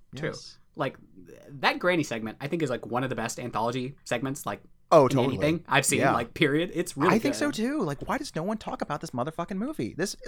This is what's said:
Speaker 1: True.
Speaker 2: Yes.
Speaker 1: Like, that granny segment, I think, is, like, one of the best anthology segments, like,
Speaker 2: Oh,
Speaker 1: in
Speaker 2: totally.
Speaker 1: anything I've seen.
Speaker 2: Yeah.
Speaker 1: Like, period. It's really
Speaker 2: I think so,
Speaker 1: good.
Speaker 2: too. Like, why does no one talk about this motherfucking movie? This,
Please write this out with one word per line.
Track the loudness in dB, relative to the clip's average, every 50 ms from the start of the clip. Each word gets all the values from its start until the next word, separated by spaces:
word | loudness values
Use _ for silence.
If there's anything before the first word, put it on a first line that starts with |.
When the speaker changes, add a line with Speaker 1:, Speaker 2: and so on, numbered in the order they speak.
| -18 -16 -10
Speaker 1:
True. | -8 -6 -6
Speaker 2:
Yes. | -6 -8 -12 -18 -20 -20 -20 _ _
Speaker 1:
Like, | -6 -6 -6 -6 -8 -16 -20 -20 -20 -20 -20 -20 -20 -20 -18
that | -8 0 0 0 0 2
granny | 2 2 4 4 2
segment, | 0 -2 -4 -4 -6 -8 -8
I | -6 -4
think, | -2 -2 0
is, | 0
like, | -2 -4 -4
one | -2 -2 -2 0
of | 0
the | -2
best | -2 -2 -4 -4 -6
anthology | -8 -4 -2 0 0 0 0 -2 -4 -6 -8 -12 -6
segments, | -4 -2 -2 -2 -4 -4 -4 -6
like, | -6 -6 -6 -10 -16 -20 _ _ _
Speaker 2:
Oh, | 8 8 8
Speaker 1:
in | 8
Speaker 2:
totally. | 6 4 2 2 2
Speaker 1:
anything | 2 2 2 0 0 0 2
I've | 2 2 4
seen. | 4 2 2
Speaker 2:
Yeah. | 4 4 2
Speaker 1:
Like, | 2 0 -4 0
period. | 2 2 4 4 2 0 0 -2
It's | -4 -4 -4 -2
really | 2 4 4 4
Speaker 2:
I | 4
think | 4 0 0
so, | 0 -2 -2
Speaker 1:
good. | 0
Speaker 2:
too. | -2 -2 -2 0 -2 -2
Like, | -2 -2 -4 -4 -4
why | -4
does | -4 -4 -6 -6
no | -4 -4
one | -2 -4
talk | -4 -6 -8 -6 -6
about | -4 -6 -6 -6 -6
this | -6
motherfucking | -4 -4 -4 -4 -4 -6 -6 -6 -6 -6
movie? | -6 -4 -4 -4 -4 -4 -2
This, | -4 -4 -4 -4 -8 -6